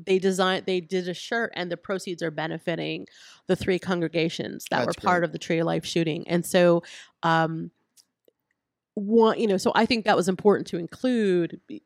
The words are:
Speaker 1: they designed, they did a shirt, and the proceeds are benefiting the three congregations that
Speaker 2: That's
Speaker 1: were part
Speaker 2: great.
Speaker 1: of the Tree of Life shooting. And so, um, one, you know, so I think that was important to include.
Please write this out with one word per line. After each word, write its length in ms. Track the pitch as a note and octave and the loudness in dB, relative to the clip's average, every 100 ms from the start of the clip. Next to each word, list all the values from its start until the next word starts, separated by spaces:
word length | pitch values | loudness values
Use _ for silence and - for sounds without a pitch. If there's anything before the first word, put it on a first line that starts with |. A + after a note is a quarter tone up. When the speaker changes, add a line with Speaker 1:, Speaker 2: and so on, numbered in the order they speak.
Speaker 1:
they 160 | E3+ F#3+ | 0 2
designed, 480 | F#3+ F#3 F#3 F#3+ - | 2 2 2 0 -2
they 120 | F#3 | -4
did 280 | D#3+ F#3 F3+ | -2 -6 -4
a 60 | F3 | -8
shirt, 360 | - A#3 A3+ - | -6 -4 -4 -6
and 160 | F3+ | -6
the 60 | E3+ | -8
proceeds 440 | - F#3+ - E3+ | -6 -6 -6 -6
are 80 | E3 | -6
benefiting 760 | D#3 D#3+ E3 - E3 D#3 D#3+ - - - - - | -4 -6 -6 -6 -4 -6 -8 -12 -20 -20 -16 -2
the 80 | F#3 | -2
three 240 | - F3+ | 0 -2
congregations 840 | F#3 F3 D#3+ E3+ E3 - - - - | -2 -2 -2 0 -2 -2 -8 -8 -4
that 160 | - A#2+ | -2 0
Speaker 2:
That's 120 | E3+ | -2
Speaker 1:
were 40 | F#3+ | 0
part 140 | F3+ | 2
Speaker 2:
great. 60 | E3 | 0
Speaker 1:
of 20 | |
the 80 | E3 | -6
Tree 180 | - E3 | -4 -2
of 80 | E3 | 0
Life 200 | E3 - | -2 -2
shooting. 420 | E3+ D#3+ D#3+ - | -2 -2 -4 -2
And 180 | F3 E3 | -2 0
so, 380 | F#3 F3 E3+ - - - _ | 4 6 4 0 -20 -20 _
um, 480 | E3 E3 D#3+ D#3+ E3+ _ _ _ _ _ _ _ _ _ _ _ _ | 0 2 2 -2 -10 _ _ _ _ _ _ _ _ _ _ _ _
one, 460 | - G3 A3+ A3 - | -8 2 6 6 4
you 80 | A3 | 0
know, 100 | F#3 | 2
so 140 | A3 - | 2 2
I 100 | A3+ | 2
think 200 | A#3 G#3 | 2 2
that 100 | E3 | 2
was 120 | F3 | 2
important 400 | F3+ G#3 E3 - | 2 4 4 0
to 100 | F3 | -6
include. 800 | E3+ - B3+ A#3+ G3+ F3+ E3 E3 - - | -8 -4 0 2 2 2 0 -6 -16 -18